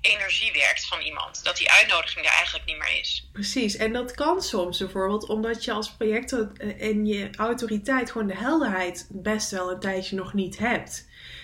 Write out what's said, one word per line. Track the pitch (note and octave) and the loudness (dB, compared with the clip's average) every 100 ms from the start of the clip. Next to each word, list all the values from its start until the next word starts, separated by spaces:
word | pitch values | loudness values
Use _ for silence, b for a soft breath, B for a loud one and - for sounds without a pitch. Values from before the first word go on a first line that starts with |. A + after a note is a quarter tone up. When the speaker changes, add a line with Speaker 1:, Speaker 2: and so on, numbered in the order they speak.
Speaker 1:
energie | - G#3 G3 G3 - | 4 2 2 0 0
werkt | D3 C3+ - - | 2 2 2 -2
van | F3 | -6
iemand. | D#3 D3+ - - | -6 -8 -8 -4
Dat | - - | -4 0
die | - | 6
uitnodiging | F#3+ G#3+ F3+ D#3+ - D#3 | 8 8 4 0 -2 2
er | |
eigenlijk | - F3 - - | 2 2 -4 -6
niet | D#3 | -4
meer | D3+ D3+ | -2 -2
is. | - - - | -2 -6 -6
Speaker 2:
Precies. | G3+ G3+ C4 A3 - | -8 -4 0 -2 0
En | A3 | -2
dat | A#3+ B3 | -2 -4
kan | - D4 F4+ | -2 2 2
soms | - G#3+ F3+ F3 | 2 0 0 -2
bijvoorbeeld | F#3+ F#3+ F#3+ G#3 G#3+ | -4 0 0 0 -2
omdat | A3 A3+ A3+ | -2 -2 -2
je | - | -2
als | G#3+ G#3+ - | -4 -4 -2
projector, | A3 G#3+ B3+ B3+ G#3+ - | 0 0 0 -2 -2 -4
eh, | G#3 G#3 G#3+ | -8 -4 0
en | G#3+ G#3+ | 2 2
je | G3+ G3+ - | 0 -2 -2
autoriteit | A3 A#3+ A#3 G#3+ G3+ C4 A#3+ | -2 0 0 -2 2 0 0
gewoon | A#3 G#3 | -2 -2
de | F#3+ | -2
helderheid | A#3+ D#4+ B3+ F#3 F3+ F3 - | 2 4 4 2 0 -4 -10
best | F#3+ G#3 G#3+ G#3 | -6 -2 0 0
wel | F#3+ F3+ | -2 -2
een | F#3 | -2
tijdje | G3 F#3+ F#3+ F#3+ | -2 -2 -2 -4
nog | F#3 | -2
niet | G3+ F#3 - | 0 0 0
hebt. | A3 A3 - - - B B B | 0 0 -2 -12 -14 B B B